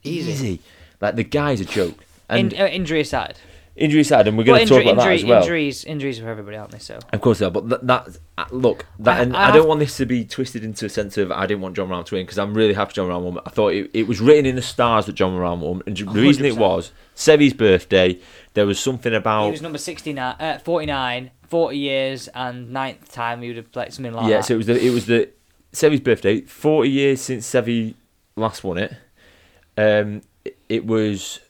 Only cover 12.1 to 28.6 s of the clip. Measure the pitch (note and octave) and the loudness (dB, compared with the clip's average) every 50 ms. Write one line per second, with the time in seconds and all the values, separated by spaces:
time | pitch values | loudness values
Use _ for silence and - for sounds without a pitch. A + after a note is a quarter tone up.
12.1 | - F#2+ F2+ F2 - G2+ G2+ G2+ G#2 A2 A2+ G#2+ G2+ G2 G2+ - - - F#2+ F2+ | -6 -6 -6 -6 -6 -6 -4 -2 2 2 4 4 4 2 -2 -4 -2 -4 -4 -4
13.1 | F2 F2+ F2+ F2+ F2+ - - - - - G#2+ G2+ E2+ G2+ G2 - _ A2+ A2+ G2+ | -4 -4 -6 -6 -8 -8 -10 -8 -2 0 0 2 2 -2 -4 -4 _ -2 -2 -2
14.1 | A#2+ F#2 A2 B2+ D3+ D3+ C#3+ C3 B2+ B2+ A#2+ - - - B2 A#2+ A#2 A2 G2+ G#2 | -2 0 6 6 6 6 6 2 -2 -4 -6 -8 -2 0 0 2 2 0 0 -2
15.1 | G2 - G2 F#2 F#2 F2+ F2+ F2 F2 F2 D#2+ D2+ F2+ F#2 - - G#2+ F2+ G#2 F#2+ | -2 -2 -2 0 0 -2 -2 -4 -4 -4 -4 -6 -6 -6 -6 -8 -8 -8 -8 -4
16.1 | G#2+ G#2 A#2 C#3+ C#3+ C3 C#3 C#3+ A#2 A2+ A2 F#2+ F#2 - - - - - - _ | 0 2 4 4 4 4 2 -2 0 2 2 2 2 0 -4 -8 -14 -20 -20 _
17.1 | _ - - - D#3 D3 D3 C#3 - - A2+ G#2+ F#2 F2+ - - G2 F#2+ F#2 F#2 | _ -4 4 4 6 6 6 4 4 4 4 4 4 4 2 2 2 4 4 4
18.1 | F2+ F2+ - - - - - _ _ G#2+ G#2 G2+ G2 - - C3+ C3 B2 - B2 | 0 -2 -10 -20 -20 -20 -20 _ _ 0 0 0 0 -2 -2 -4 -4 -2 -4 -2
19.1 | A2+ G#2+ G2 A2 G#2+ G#2+ G#2+ G#2+ G#2+ D#3 D#3 E3 D#3 D3 - - E3 - - D#3 | -2 -2 0 0 0 0 0 0 -2 -4 -8 -10 -10 -10 -10 -10 -12 -10 -10 -10
20.1 | D3 C#3 B2+ B2+ B2 - D#3 D#3+ C#3+ - - - E3+ E3+ D#3 D3+ C#3+ C3+ C3 B2 | -8 -6 -6 -8 -8 -6 -8 -8 -8 -8 -6 -4 -4 -2 -2 -2 -4 -4 -4 -4
21.1 | B2 B2+ B2+ B2+ _ _ _ _ - E3+ E3 D3 B2+ C#3+ C#3 C#3 C3+ C3+ C3+ C3+ | -6 -6 -10 -12 _ _ _ _ -2 0 0 0 -2 -4 -4 -2 -2 -2 -2 -2
22.1 | C3+ B2 A2+ - - B2 B2+ B2+ B2 B2 B2 A2+ B2 C3+ C3+ C3+ A#2 - - _ | -4 -8 -12 -14 -10 -8 -8 -8 -8 -10 -14 -10 -8 -8 -8 -8 -8 -14 -20 _
23.1 | - - A#2 A#2 A#2+ A#2+ A#2+ A#2+ A#2+ A#2 A2 _ _ B2 A#2+ - - - C3 A#2+ | -10 -8 -6 -6 -6 -6 -10 -12 -12 -12 -14 _ _ -10 -10 -10 -12 -12 -12 -10
24.1 | A2+ A2+ A2+ A2 G#2+ G#2+ G#2 - B2+ A2+ A2 G2+ A#2 A#2+ - B2+ B2 A#2+ G2 G2 | -8 -4 0 0 2 0 2 0 0 0 2 2 2 2 2 2 2 0 0 2
25.1 | A#2 A#2 G#2 - _ _ _ _ _ _ _ _ _ - - D#3 D3+ C3+ - C3+ | 2 2 0 -2 _ _ _ _ _ _ _ _ _ 2 2 2 2 2 2 2
26.1 | A2+ - - G2 G#2 A2 - _ - - - D#3 D#3 D#3 A#2+ C#3 C3+ C3+ C#3 C#3 | 0 2 2 0 0 0 -2 _ -20 -2 0 2 2 2 2 2 0 2 2 2
27.1 | C#3 C3 - - C3 A#2 A#2 - - B2+ A#2 A2+ A#2+ A#2 A2+ A2 - _ _ _ | 0 0 -4 -8 -8 -8 -8 -2 -2 -2 0 0 -2 -2 -2 -4 -8 _ _ _
28.1 | _ _ _ _ _ - A2 A2 G#2 - | _ _ _ _ _ -4 -4 -4 -4 -6